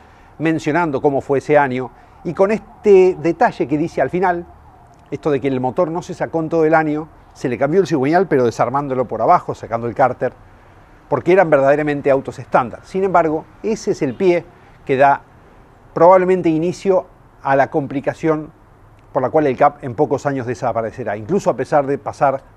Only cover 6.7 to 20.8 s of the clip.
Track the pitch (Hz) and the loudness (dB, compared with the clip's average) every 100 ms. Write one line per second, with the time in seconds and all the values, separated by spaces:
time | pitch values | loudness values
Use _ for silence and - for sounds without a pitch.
6.7 | 160 156 151 156 - - - 135 120 139 | 2 0 -4 -8 -16 -20 -8 -6 -2 0
7.7 | 185 175 156 135 175 185 139 120 - 117 | 0 0 0 2 0 2 2 0 0 -2
8.7 | 135 143 127 120 110 127 175 - 123 113 | -2 -4 -4 -4 -2 2 2 0 -10 -8
9.7 | 117 117 113 127 110 127 - - - - | -6 -4 0 0 0 -6 -6 -18 -20 -20
10.7 | - - - - 131 165 185 165 143 135 | -20 -20 -20 -6 -2 2 2 4 4 4
11.7 | 147 151 143 139 135 135 120 117 160 120 | 2 0 -2 0 0 -2 -12 -2 -2 -2
12.7 | - - 190 196 175 160 156 - - 202 | -8 -10 -4 0 0 0 -2 -8 -10 -6
13.7 | 214 214 170 143 107 190 175 - - - | -4 -4 -4 -4 0 0 0 -4 -16 -20
14.7 | - - 131 139 139 - - - - _ | -12 -4 4 4 2 -4 -20 -20 -20 _
15.7 | _ - 143 170 190 180 185 170 156 175 | _ -10 4 6 6 4 2 0 0 -2
16.7 | - 196 185 - _ _ _ 139 139 127 | -2 0 0 -2 _ _ _ 0 2 2
17.7 | 160 135 139 143 - 160 156 151 - _ | -2 -4 -6 -6 -2 -2 -2 -6 -18 _
18.7 | _ - - - 143 127 156 147 120 147 | _ -20 -20 -8 -4 0 0 0 2 0
19.7 | - 139 113 147 135 143 135 120 113 127 | 0 -6 -4 -2 -2 -2 -4 -6 -4 -4
20.7 | 113 | -4